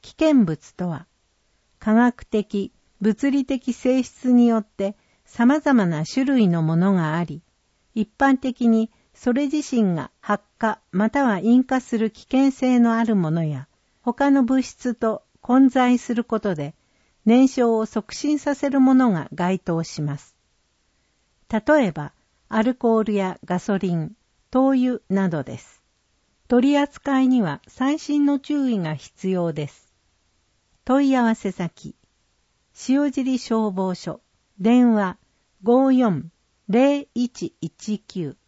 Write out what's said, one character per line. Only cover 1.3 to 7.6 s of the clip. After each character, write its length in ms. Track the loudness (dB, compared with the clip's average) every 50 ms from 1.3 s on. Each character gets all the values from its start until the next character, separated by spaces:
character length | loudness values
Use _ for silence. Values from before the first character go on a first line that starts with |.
| _ _ _ _ _ _ _ _ _ _
科 140 | -2 0 2
学 320 | 4 4 2 0 -2 -14
的、 480 | _ -4 -4 -4 _ -4 -6 -6 -6 _ _ _ _ _ _
物 320 | -2 -2 0 0 -2 0
理 140 | 0 0 -2
的 260 | -2 -4 -6 _ -6
性 320 | -8 -4 -2 0 0 0 -2
質 300 | -4 _ _ -2 2 4
に 140 | 4 4 4
よ 100 | 2 0
っ 60 | -4
て 320 | _ _ -6 -6 -6 -6 _ _ _ _ _ _
様 380 | _ _ 0 2 2 2 2 2
々 220 | 2 2 2 2
な 180 | 2 -2 -4 -6
種 220 | -4 -4 -4 -2
類 220 | 0 2 2 2 2
の 120 | 2 0
も 140 | 0 0 0
の 160 | 2 2 2
が 240 | 2 0 0 -2 -2
あ 80 | -4 -4
り、 180 | -6 -8 -16 _ _ _ _